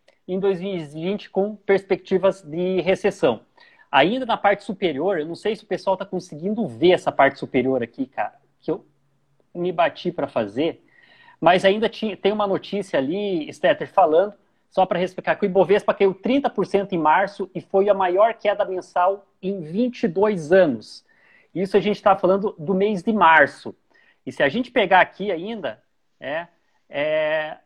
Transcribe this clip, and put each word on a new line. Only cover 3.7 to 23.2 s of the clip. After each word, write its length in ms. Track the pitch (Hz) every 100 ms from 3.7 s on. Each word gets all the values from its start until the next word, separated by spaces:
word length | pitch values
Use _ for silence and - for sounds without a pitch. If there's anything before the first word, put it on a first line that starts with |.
| _ _
Ainda 340 | 139 165 254
na 120 | 233 208
parte 260 | 202 202
superior, 560 | - 190 175 135 185 170
eu 80 | 160
não 80 |
sei 220 | 165 202 214
se 80 |
o 20 | -
pessoal 300 | 180 196 185
tá 100 | 190
conseguindo 580 | 185 - 151 190 214
ver 280 | 160 113 175
essa 180 | 175 147
parte 300 | - 139 -
superior 420 | 127 131 131 131
aqui, 240 | 113 - 127
cara, 280 | - 104 - _ _
que 100 | -
eu 160 | 196 _ _ _ _ _ _ _
me 200 | 175 180
bati 400 | 170 156 - 180
pra 160 | 165 139
fazer, 580 | 123 101 113 160 - _ _ _ _ _ _
mas 240 | 165 185
ainda 240 | 196 214 220
tinha, 280 | - 220 170
tem 140 | 196
uma 160 | 214 202
notícia 540 | 175 - 202 190 151
ali, 520 | 135 196 202 170 147
Stetter, 360 | - 175 147 147
falando, 400 | - 143 160 208 - _ _ _
só 160 | 190 185
pra 160 | 175
explicar, 320 | 180 - 175
que 100 | -
o 20 | 202
Ibovespa 460 | 190 165 196 214
caiu 220 | 196 196
trinta 340 | 190 214 277 269
por 180 | - 180
cento 260 | 196 196
em 40 | 170
março 520 | 156 175 196 - 185
e 80 | 175
foi 280 | - 190 202
a 60 |
maior 380 | 190 185 180 226
queda 300 | 220 202 202
mensal 600 | 185 185 - 180 185 196 _ _
em 180 | 185 196
vinte 440 | 151 196 254 -
e 40 | 208
dois 440 | 190 214 185 147
anos. 520 | 190 165 113 - - _ _ _ _ _
Isso 240 | 165 190 202
a 40 |
gente 200 | 202 196
tá 140 | 202
falando 400 | 190 180 196 208 -
do 180 | 151
mês 280 | 185 208 190
de 100 | 233
março. 600 | 214